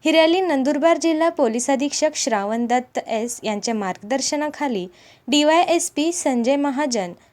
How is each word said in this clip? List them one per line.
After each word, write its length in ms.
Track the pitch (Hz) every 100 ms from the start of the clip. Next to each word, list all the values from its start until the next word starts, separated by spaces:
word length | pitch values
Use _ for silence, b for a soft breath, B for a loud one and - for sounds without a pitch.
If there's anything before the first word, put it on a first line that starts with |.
| 311
ही 60 |
रॅली 300 | 320 320 349
नंदुरबार 560 | 370 285 262 294 330 330
जिल्हा 320 | 330 311 330
पोलीस 400 | 330 277 226 240
अधीक्षक 400 | 269 285 - 311 302
श्रावण 500 | - 220 202 226 233
दत्त 340 | 247 247 - -
एस 320 | 226 240 -
यांच्या 300 | 220 208 202
मार्गदर्शनाखाली 1120 | 220 196 180 208 262 269 294 302 - 294 214 180 B B B -
डीवायएसपी 880 | 294 294 330 349 339 - - 311
संजय 420 | 339 294 247 233 277
महाजन, 580 | 285 262 302 233 180 175 b